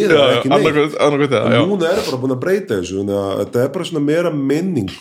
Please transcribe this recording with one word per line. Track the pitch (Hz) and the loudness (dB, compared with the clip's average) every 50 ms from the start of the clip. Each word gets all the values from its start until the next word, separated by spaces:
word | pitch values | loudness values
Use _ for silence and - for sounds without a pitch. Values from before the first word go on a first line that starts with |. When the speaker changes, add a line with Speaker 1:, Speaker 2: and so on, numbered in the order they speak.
| 208 185 | 4 4
Speaker 1:
það, | 160 | 4
Speaker 2:
Já, | 147 139 127 120 117 | 4 4 4 4 2
Speaker 1:
ekki | - - | 2 2
neitt. | 143 143 143 | 2 2 2
Speaker 2:
annað | 160 147 147 | 2 2 2
hvort, | 143 156 147 | 0 0 0
annað | - 120 147 147 139 | 0 0 2 2 2
hvort | 143 135 127 | 0 2 2
það, | 107 113 | 2 2
Speaker 1:
En | 113 117 | 2 2
Speaker 2:
já. | - 185 185 | 2 2 2
Speaker 1:
núna | 202 190 165 165 | 0 0 0 0
er | 190 220 - | 0 0 -2
bara | - - 123 123 | -4 -4 -4 -2
búin | 131 131 | -2 -4
að | 123 | -2
breyta | 139 175 190 208 196 - 113 95 | -2 -2 -2 -2 -2 -2 -2 -2
þessu, | 87 87 95 98 | -2 -4 -4 -4
þannig | 101 101 98 101 | -2 -2 -2 -2
að | 98 98 98 104 101 | -2 -2 -2 -4 -4
þetta | 98 - 120 123 | -2 -2 0 0
er | 139 139 | 0 -2
bara | 185 170 | -4 -6
svona | 160 170 151 147 | -6 -4 -4 -2
meira | 143 151 170 175 170 156 | 0 0 0 0 -2 -2
menning | 143 135 135 143 156 180 190 175 131 98 92 - - | -2 -2 0 0 0 -2 -2 -2 -2 -4 -4 -6 -6